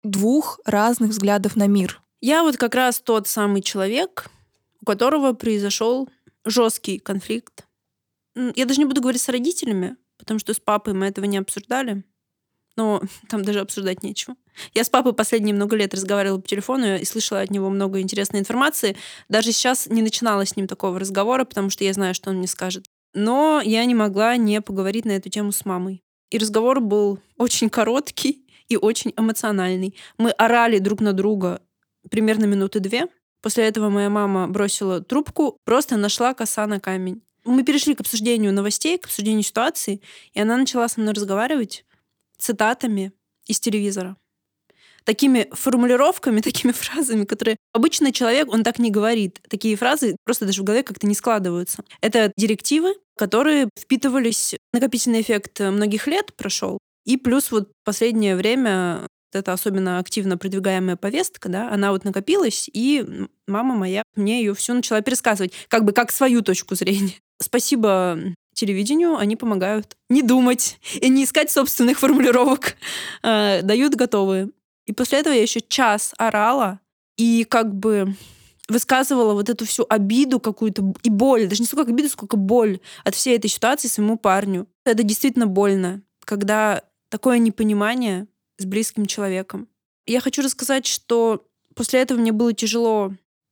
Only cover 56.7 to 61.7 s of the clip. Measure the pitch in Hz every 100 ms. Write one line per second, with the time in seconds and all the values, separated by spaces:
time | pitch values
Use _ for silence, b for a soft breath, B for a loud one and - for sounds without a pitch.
56.7 | 190 _ _ - 262 247 262 - 220 202
57.7 | _ - 202 226 220 208 185 208 254 240
58.7 | 190 180 165 - _ _ 196 196 185 214
59.7 | 190 185 180 185 220 190 180 196 196 190
60.7 | 185 185 180 202 277 370 - 202 180 240